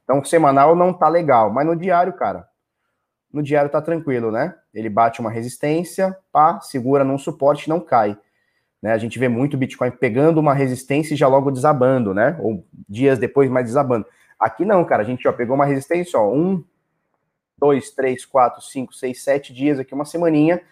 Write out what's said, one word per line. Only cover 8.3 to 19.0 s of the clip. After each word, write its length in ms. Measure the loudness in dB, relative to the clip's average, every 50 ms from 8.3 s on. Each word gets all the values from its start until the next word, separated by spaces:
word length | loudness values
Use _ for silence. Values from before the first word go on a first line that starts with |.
| _ _ _ _ _ _ _ _ _ _
Né? 100 | -4 -2
A 60 | -2 -2
gente 180 | -2 -6 -4
vê 100 | -2 -2
muito 280 | 0 0 0 -2 -2 -2
o 20 |
Bitcoin 320 | -4 -4 -6 -4 -4 -4 -4
pegando 500 | -2 -2 -2 0 2 2 2 4 2 2
uma 140 | 2 2 2
resistência 600 | 2 0 -2 -4 -6 -6 -4 -2 -2 -2 -2 0
e 20 |
já 100 | 2 4
logo 220 | 4 4 4 2 0
desabando, 640 | -2 0 0 0 2 2 2 2 2 2 0 0 0
né? 240 | 0 0 0 0 -2
Ou 240 | -4 -6 -6 -6 -10 _ -20 -20 -18
dias 300 | -12 -4 0 2 2 2
depois, 320 | 2 -2 0 2 2 2 2
mais 160 | 0 -2 -2
desabando. 400 | 0 -2 -2 0 0 -2 -2 -4 -8 _ _ _ _ _
Aqui 260 | -2 -2 -2 -2 -2 0
não, 200 | 2 2 2 2
cara, 180 | 2 0 0
a 40 | 0
gente, 220 | -2 -4 -2 -2
ó, 40 | -2
pegou 240 | -2 -2 -2 -2 0
uma 100 | 0 2
resistência, 540 | 0 0 -2 -2 -2 -4 -4 -2 -2 0 0
ó, 120 | 2 2
um, 320 | 2 0 0 0 -2 -4 -6 _ _ _ _ _ _ _ _ _ _ _ _ _ _ _ _ _ _
dois, 320 | _ 2 2 2 0 -2 -6
três, 340 | -6 -4 -2 -2 -4 -4 -6
quatro, 360 | -2 2 2 2 2 0 -6
cinco, 320 | -16 -14 -12 -12 -12 -12 -10
seis, 300 | -10